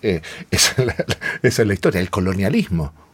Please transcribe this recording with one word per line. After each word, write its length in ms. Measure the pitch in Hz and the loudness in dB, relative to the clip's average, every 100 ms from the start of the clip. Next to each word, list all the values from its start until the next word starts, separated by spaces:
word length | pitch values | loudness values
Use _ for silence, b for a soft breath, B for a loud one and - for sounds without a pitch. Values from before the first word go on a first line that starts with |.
Eh, 180 | 110 85 - B | -2 -2 -2 B
<laughs> 140 | B | B
esa 240 | - - - | 2 2 2
es 60 | 123 | -2
la, 80 | - - - B B | -2 -4 -4 B B
esa 200 | 123 120 | 0 2
es 60 | 107 | 2
la 60 | |
historia, 260 | 98 - 95 | 2 2 2
el 100 | 90 | 0
colonialismo. 840 | 104 92 95 98 214 - 85 73 - b | 0 0 0 0 0 0 -2 -4 -8 b